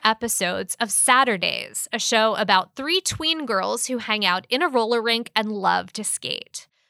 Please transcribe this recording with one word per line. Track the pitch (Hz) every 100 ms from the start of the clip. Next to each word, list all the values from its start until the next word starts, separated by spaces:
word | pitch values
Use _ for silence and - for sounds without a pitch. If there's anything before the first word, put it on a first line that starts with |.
episodes | 220 220 233 - 180 190 190 -
of | 226
Saturdays, | - - 254 254 196 - - - - -
a | 226
show | - 226 220 -
about | 202 190 185 -
three | 285 370
tween | - - 320 320
girls | 262 196 190 240 -
who | 247
hang | 220 214
out | 190 185 -
in | 262
a | 349
roller | 254 220 233
rink | 226 226 233
and | 220 214
love | 208 185 180 185
to | -
skate. | 208 - - - - - - _ _